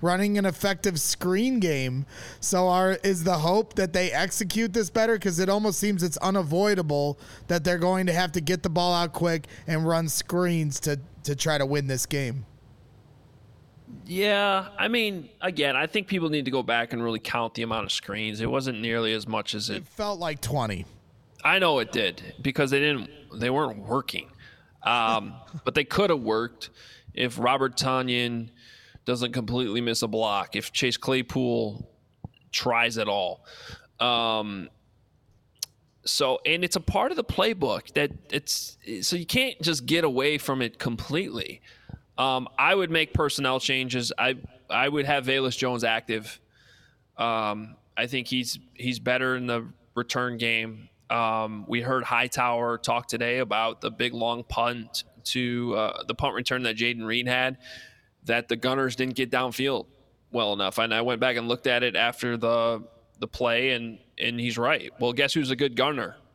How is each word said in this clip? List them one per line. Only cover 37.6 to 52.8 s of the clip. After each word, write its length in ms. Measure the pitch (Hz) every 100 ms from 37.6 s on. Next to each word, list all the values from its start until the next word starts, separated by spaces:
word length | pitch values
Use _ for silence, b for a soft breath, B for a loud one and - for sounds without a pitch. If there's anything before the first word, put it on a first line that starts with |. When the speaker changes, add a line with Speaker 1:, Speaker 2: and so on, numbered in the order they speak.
| 143 101 -
Speaker 2:
that 180 | - 147 - -
it's, 480 | 131 - - - - - 104
so 140 | - 175
you 100 | 170
can't 360 | 247 262 -
just 240 | 160 156 123
get 180 | 160
away 340 | 165 127 139 151
from 240 | - 135
it 180 | 120 -
completely. 840 | - 113 - 147 190 117 92 - B B B B B -
Um, 300 | 135 131 127 -
I 160 | 139
would 160 | 196 175
make 240 | 165 156
personnel 460 | - 151 135 139 131
changes. 520 | - 131 131 127 117 -
I, 180 | 123 131 - - _
I 200 | 110 135
would 160 | 147 139
have 200 | 143 127
Velus 280 | 135 135 123
Jones 280 | 127 123
active. 560 | 117 113 - 110 107 - _ b b b b b b -
Um, 600 | 117 113 107 104 107 - _ -
I 120 | 120
think 200 | 131 117
he's, 300 | 127 120 - -
he's 240 | - 123 120
better 380 | 123 127 127 127
in 100 | 123
the 220 | 117 117 - _
return 440 | - 120 131 123 120
game. 520 | 117 113 113 110 - _ _
Um, 540 | 117 113 110 110 107 104
we 140 | 117
heard 220 | 120 131
Hightower 760 | 117 120 123 - 123 120 120 117